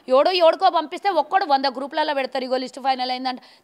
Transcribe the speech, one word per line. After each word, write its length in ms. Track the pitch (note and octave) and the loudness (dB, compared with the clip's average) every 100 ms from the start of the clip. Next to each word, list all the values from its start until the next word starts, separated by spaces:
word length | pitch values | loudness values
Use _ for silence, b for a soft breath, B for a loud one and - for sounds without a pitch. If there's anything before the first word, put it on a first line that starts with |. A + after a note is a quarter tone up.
| - | 0
ఎవడో 220 | B3+ D4 | 4 4
ఎవడికో 380 | F#4 E4 E4 F#4+ | 4 4 4 2
పంపిస్తే 400 | E4 D#4 F4 G4+ | 2 -4 -4 -2
ఒక్కడు 360 | E4+ - F#4+ F#4+ | 0 0 0 2
వంద 200 | C4+ C4+ | 0 0
గ్రూపులలో 480 | B3 C4 D#4 D4+ | -4 -8 -4 -2
పెడతారు, 300 | C#4 B3+ C4+ | -2 -4 -4
"ఇగో 140 | B3+ B3+ | -4 -4
లిస్టు 220 | B3+ C4+ | -4 -6
ఫైనల్ 320 | C4 B3+ B3+ | -4 -2 -4
అయిందంటే." 300 | B3+ C4 B3+ b b | -6 -6 -8 b b